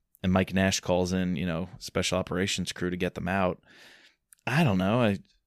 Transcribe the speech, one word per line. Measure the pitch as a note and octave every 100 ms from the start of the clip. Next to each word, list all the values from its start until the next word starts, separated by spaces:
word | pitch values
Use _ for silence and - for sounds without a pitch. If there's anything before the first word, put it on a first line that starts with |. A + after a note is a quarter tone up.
| _ _
and | F#2+
Mike | F#2+ F#2
Nash | F#2+ F#2+ -
calls | - F2+ F2+
in, | F#2 F2+ D#2+
you | F2
know, | E2 F#2 -
special | - F#2+ F2+ F#2
operations | F#2 F2 G2 - E2+
crew | - F2+
to | F2+
get | F2
them | - F2
out. | G2 F2+ - _ - - - - _ _ _
I | - C#3
don't | D#3 F#2+
know. | F#2+ A#2+
I | A2+ G2 - _